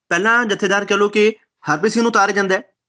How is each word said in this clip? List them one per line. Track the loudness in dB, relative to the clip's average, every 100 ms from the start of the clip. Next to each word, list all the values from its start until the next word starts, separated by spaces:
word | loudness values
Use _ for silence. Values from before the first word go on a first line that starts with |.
| -6
ਪਹਿਲਾਂ | -2 0 0 0
ਜਥੇਦਾਰ | -2 -2 -2 0
ਕਹਿ | 0
ਲਓ | 0
ਕਿ | 2 2 0 _ _ -6
ਹਰਪ੍ਰੀਤ | -2 -2
ਸਿੰਘ | 0
ਨੂੰ | 0
ਉਤਾਰਿਆ | 2 2 0
ਜਾਂਦਾ | 0 -2
ਹੈ, | -4 _